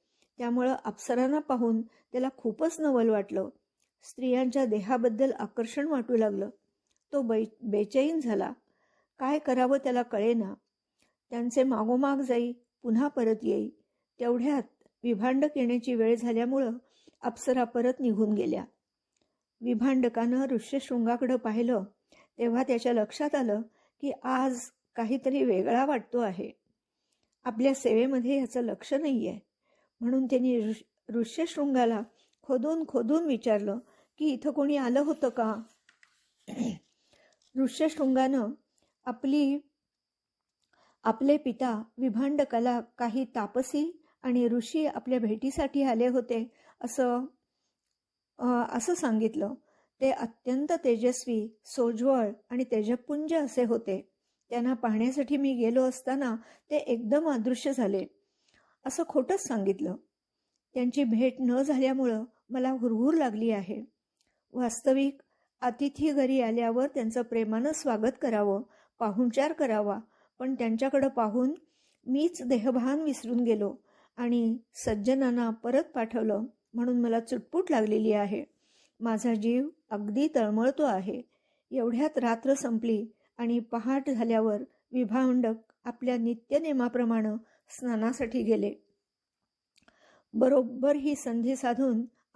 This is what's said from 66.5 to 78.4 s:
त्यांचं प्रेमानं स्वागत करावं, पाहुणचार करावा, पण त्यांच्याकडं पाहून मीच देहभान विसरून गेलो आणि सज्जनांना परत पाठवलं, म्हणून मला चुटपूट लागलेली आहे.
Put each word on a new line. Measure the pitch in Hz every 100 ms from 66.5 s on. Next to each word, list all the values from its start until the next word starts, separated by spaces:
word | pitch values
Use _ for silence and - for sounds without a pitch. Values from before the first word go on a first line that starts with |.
| 233 233 233 285
त्यांचं | 277 226 240
प्रेमानं | 233 233 214 220 277
स्वागत | 311 277 214 233 262
करावं, | 269 214 202 196 - _ _ -
पाहुणचार | 220 202 247 262 294
करावा, | 320 269 214 208 208 - _ _ -
पण | 254
त्यांच्याकडं | 262 226 226 269 277 269
पाहून | 269 214 233 262 320 _ _ _ _ -
मीच | 269 339 349
देहभान | 247 247 247 240 254 294
विसरून | 302 262 233 240
गेलो | 233 214 202 - _ _ _ -
आणि | 240 240 226 233 -
सज्जनांना | - - 214 214 269 254 240 233
परत | 226 233 262
पाठवलं, | 320 240 226 233 220 202 240 _ _
म्हणून | 233 247 247
मला | 233 226
चुटपूट | 226 247 - 339 359
लागलेली | 247 214 220 220
आहे. | 208 202 214